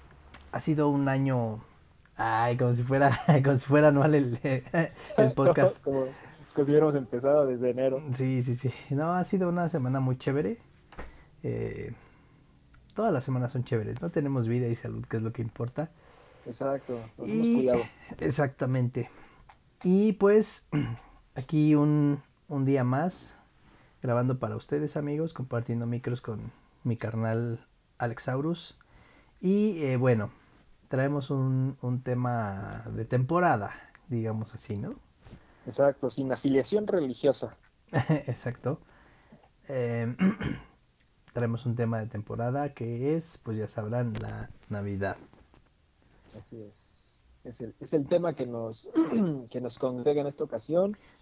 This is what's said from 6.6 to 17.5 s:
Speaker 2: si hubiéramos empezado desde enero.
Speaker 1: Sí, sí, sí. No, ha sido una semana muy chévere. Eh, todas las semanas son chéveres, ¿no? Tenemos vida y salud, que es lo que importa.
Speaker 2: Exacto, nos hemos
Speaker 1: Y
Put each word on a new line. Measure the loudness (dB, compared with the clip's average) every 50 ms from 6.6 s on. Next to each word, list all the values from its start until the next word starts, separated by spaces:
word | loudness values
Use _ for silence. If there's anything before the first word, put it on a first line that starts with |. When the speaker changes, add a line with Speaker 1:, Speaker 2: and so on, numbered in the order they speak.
| 2
Speaker 2:
si | 4
hubiéramos | 6 6 6 6 4
empezado | 0 -2 -2 -4 0 2 4 4 4 4
desde | 2 0 0 0 0
enero. | 0 2 2 0 0 -2 -4 -4
Speaker 1:
Sí, | -4 -2 0 0 0 0
sí, | 0 -2 -2
sí. | -2 -4 -4 -6 -6 -6 -4
No, | -2 -2 0 0 0
ha | 0 0
sido | 0 0 0 0 0
una | 0 0 0 -2
semana | -2 -2 -2 0 0 0
muy | 0 0 -2 -2
chévere. | -2 -2 -2 0 0 -2 -4 -8 -12 -20 _ _ _ -20 -16 -16 -16 -16 -16 -20 -20 -20 _ -10
Eh, | -6 -6 -4 -4 -4 -6 -6 -8 -10 -12 -14 -16 -20 -20 _ _ -20 _ _ -20 _ _ _ _ _ _ -20 -20 -20 -10 -4
todas | -2 0 0
las | 0 0
semanas | 0 -2 -2 -2 -2 -2
son | -2 -4
chéveres, | -4 -2 -2 -2 -2 -2 -6 -6
¿no? | -6 -4
Tenemos | -2 -2 -2 0 0 0 0 0
vida | 0 0 0
y | -2 -2
salud, | -4 -6 -8 -8 -8 -8
que | -6 -4 -4
es |
lo | -4 -4
que | -6 -6
importa. | -8 -8 -6 -6 -8 -6 -6 -6 -8 -8 -10 _ -20 -20 -20 -20 -20 -20 -20 -18 -16
Speaker 2:
Exacto, | -14 -8 -6 -4 -2 -4 -4 -4 -6 -8 -8 -8 -12 -14 -10
nos | -6 -4
hemos | 0 2 2
Speaker 1:
Y | 4